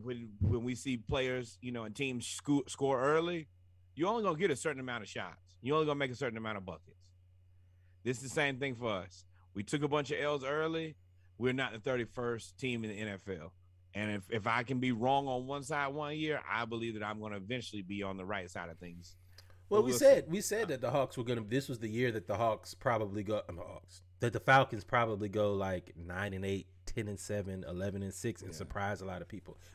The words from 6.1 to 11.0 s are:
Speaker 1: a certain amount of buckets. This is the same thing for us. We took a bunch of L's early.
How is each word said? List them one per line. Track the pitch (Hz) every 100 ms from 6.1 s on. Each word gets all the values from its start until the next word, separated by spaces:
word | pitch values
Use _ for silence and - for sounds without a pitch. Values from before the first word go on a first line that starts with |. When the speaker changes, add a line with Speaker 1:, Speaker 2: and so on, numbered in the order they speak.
Speaker 1:
a | 123
certain | 135 113
amount | 110 104
of | 92
buckets. | 80 - - - - - - - - - - - -
This | 117 127
is |
the | 135
same | 131 143 131
thing | 139 117
for | 120
us. | 98 90 - - - -
We | 98
took | 104 151
a | 143
bunch | 147 143
of | 147
L's | 147 147
early. | 131 147 160 165 160 151